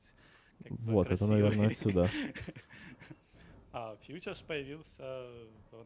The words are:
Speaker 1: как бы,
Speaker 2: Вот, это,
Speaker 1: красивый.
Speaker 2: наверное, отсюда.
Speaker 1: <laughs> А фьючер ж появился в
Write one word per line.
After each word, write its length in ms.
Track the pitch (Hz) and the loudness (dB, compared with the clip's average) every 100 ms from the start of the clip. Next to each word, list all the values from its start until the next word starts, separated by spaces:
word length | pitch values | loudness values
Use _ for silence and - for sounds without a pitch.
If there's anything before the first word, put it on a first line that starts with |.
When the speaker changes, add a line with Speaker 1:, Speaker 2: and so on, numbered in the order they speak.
| _ _ - _ _ _ | _ _ -20 _ _ _
Speaker 1:
как 80 | - | -12
бы, 200 | 117 113 | -8 2
Speaker 2:
Вот, 140 | 107 90 | 4 4
это, 100 | 92 | 2
Speaker 1:
красивый. 240 | 104 107 | 4 6
Speaker 2:
наверное, 260 | 104 104 107 | 6 6 4
отсюда. 400 | 113 110 92 90 | 4 2 4 2
Speaker 1:
<laughs> 540 | 302 262 - - - - - - - - - _ - - - - 131 | 2 -6 -8 -12 -14 -18 -20 -20 -20 -20 -20 _ -20 -20 -20 -14 -12
А 200 | 113 104 | -10 -12
фьючер 320 | - 160 202 175 | -14 -12 -10 -12
ж 80 | - | -6
появился 560 | 151 135 151 151 - 135 131 123 120 113 107 - | -6 -6 -12 -16 -14 -10 -10 -10 -16 -20 -20 -20
в 40 | 113 | -20